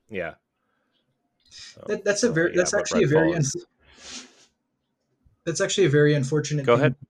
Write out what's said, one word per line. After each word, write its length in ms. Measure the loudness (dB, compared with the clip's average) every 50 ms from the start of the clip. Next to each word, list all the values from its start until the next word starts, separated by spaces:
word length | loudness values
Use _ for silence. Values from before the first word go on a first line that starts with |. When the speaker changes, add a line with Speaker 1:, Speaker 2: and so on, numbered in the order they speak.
| _ -12
Speaker 1:
Yeah. 240 | -10 -8 -8 -8 -10 _ _ _ _ _ _ _ _ _ _ _ _ _ _ _ _ _ _ _ _ _ _ _
So, 340 | -20 -20 -20 -20 -20 -14 -10 -8
Speaker 2:
That, 180 | -8 -6 -4
that's 160 | -4 -2 0 0
a 60 | 0
Speaker 1:
uh, 40 | 0
Speaker 2:
very, 180 | 0 0 0
Speaker 1:
yeah, 60 | 0 0
Speaker 2:
that's 140 | 0 0 -2
Speaker 1:
but 80 | -4
Speaker 2:
actually 220 | -2 -2 0 0 2
a 20 | 2
Speaker 1:
Redfall 20 |
Speaker 2:
very 220 | 2 2 2 2
Speaker 1:
is 240 | 0 0 -2 -4 -4
Speaker 2:
unf-, 720 | -8 -12 _ _ _ _ _ _ -20 -20 -20 -18 -18 -20 -20 _ _ _ _ _ _ _ _ _ _ _ _ _ _ _ _ _ _ _ _ _ _ -10
that's 180 | -8 -6 -4
actually 240 | -4 -2 0 2 2
a 40 | 4
very 240 | 4 4 4 4 4
unfortunate 540 | 2 0 -2 -2 -2 -2 -2 -4 -2 2 2
Speaker 1:
Go 80 | 4
Speaker 2:
thing. 60 | 4
Speaker 1:
ahead. 140 | 4 2 0 -2 -10